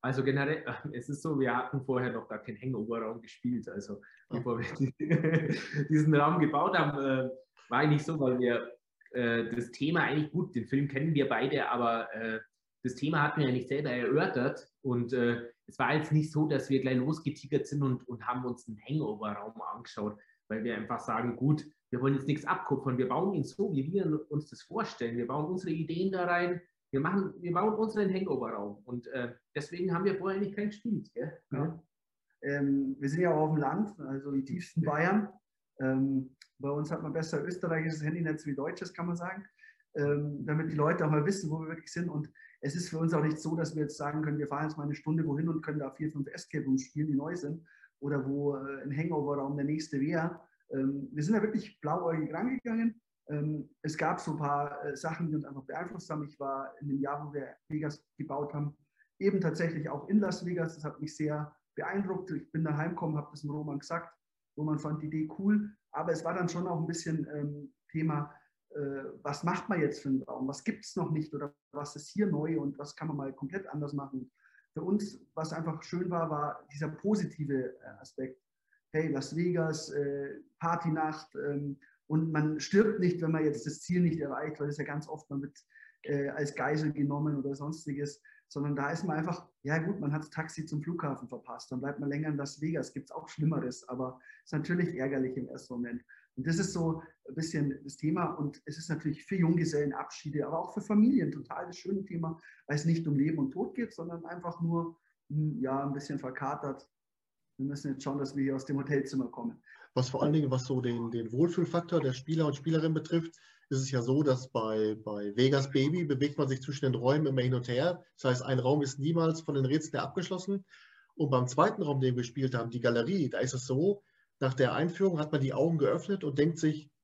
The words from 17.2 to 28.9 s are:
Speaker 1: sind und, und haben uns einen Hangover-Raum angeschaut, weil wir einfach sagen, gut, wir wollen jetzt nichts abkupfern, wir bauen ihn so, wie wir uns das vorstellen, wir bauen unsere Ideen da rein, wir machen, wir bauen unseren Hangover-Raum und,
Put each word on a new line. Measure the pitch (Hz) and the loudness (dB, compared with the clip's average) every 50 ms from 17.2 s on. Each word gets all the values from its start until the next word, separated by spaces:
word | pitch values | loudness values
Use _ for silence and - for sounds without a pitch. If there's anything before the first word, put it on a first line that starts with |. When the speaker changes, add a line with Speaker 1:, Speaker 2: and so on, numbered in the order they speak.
| - 135 - - - 131 151 139 - | -2 -4 -4 -4 -6 0 0 0 0
Speaker 1:
sind | - 143 147 143 | 0 0 0 2
und, | 131 127 123 - - | 2 2 0 -2 -8
und | 120 107 101 | -10 -8 -4
haben | 120 123 127 127 | -4 -4 -2 -2
uns | 123 120 - - - | -4 -6 -6 -8 -14
einen | 113 104 - 127 | -14 -14 -8 -4
Hangover-Raum | 143 156 135 110 107 101 107 104 104 104 104 110 110 - - - - | -2 0 0 0 -2 -4 -4 -6 -6 -6 -8 -12 -10 -10 -8 -8 -8
angeschaut, | - - - - - 104 104 104 - - _ _ _ _ _ | -10 -12 -12 -8 -4 -4 -4 -6 -8 -18 _ _ _ _ _
weil | 107 110 110 | -6 -4 -2
wir | 120 113 | -2 -4
einfach | 104 - - 123 117 | -4 -4 -4 -6 -6
sagen, | - - 113 113 120 120 120 | -4 -2 -2 0 0 -2 -2
gut, | 120 127 139 151 151 - - - _ _ _ | 2 4 4 4 2 0 -10 -18 _ _ _
wir | - 120 | -4 0
wollen | 127 139 139 | 2 2 2
jetzt | 135 135 - | 2 2 0
nichts | 143 151 - | 0 0 0
abkupfern, | - 185 - - - - 135 - 135 127 123 | -2 -2 -2 0 -2 -2 0 0 0 0 2
wir | 127 - | 2 2
bauen | 123 151 180 202 196 | 2 2 2 2 2
ihn | 160 131 | 0 -2
so, | - - - 202 226 170 | -4 -2 -2 -2 0 0
wie | 135 135 156 180 | 0 0 0 0
wir | 196 185 160 151 147 - - | 0 2 2 0 0 -2 -2
uns | 151 151 151 - | -4 -4 -4 -4
das | - - - | -14 -20 -18
vorstellen, | _ 180 220 220 - - - 123 117 117 | _ -4 -4 -4 -4 -4 -4 -4 -2 -2
wir | 120 117 | -2 -2
bauen | 117 131 151 151 | 0 0 -2 0
unsere | 170 185 185 - 170 160 | 0 -2 -4 -2 -2 -2
Ideen | 160 160 - 165 165 190 190 190 | -2 -2 -2 -2 0 0 0 2
da | 185 175 | 0 2
rein, | 175 175 175 175 175 175 175 - _ _ _ _ _ - | 2 2 2 2 2 0 -4 -6 _ _ _ _ _ -2
wir | 135 | 0
machen, | 143 175 190 196 190 - - - | 0 2 2 2 0 0 -4 -6
wir | 175 175 165 | -4 0 2
bauen | 175 202 220 214 | 4 4 4 4
unseren | 208 220 214 - 208 208 190 185 | 2 0 0 2 2 2 2 2
Hangover-Raum | 190 190 180 147 123 120 110 113 104 101 104 101 - - | 0 0 0 0 0 0 -2 -4 -4 -6 -6 -8 -10 -10
und, | - | -8